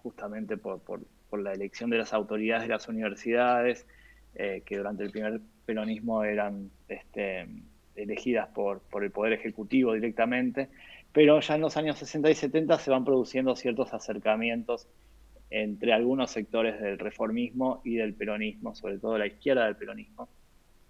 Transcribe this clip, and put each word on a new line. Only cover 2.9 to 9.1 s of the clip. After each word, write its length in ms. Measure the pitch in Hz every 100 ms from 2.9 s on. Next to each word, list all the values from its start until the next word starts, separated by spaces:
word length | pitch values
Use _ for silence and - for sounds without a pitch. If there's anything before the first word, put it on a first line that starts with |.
| 113 110 101 117 117 123 123 120 117 - - - - -
eh, 280 | - 101 95
que 120 | - 101
durante 280 | 101 101
el 60 | 104
primer 300 | 107 107 110 - _
peronismo 580 | - 110 107 110 117 110
eran, 480 | 107 104 104 101 98 - -
este, 580 | 92 - - 101 92 87 87 - - _ -
elegidas 520 | 104 104 127 117 101
por, 320 | - 101 95
por 240 | - 104
el 60 | 101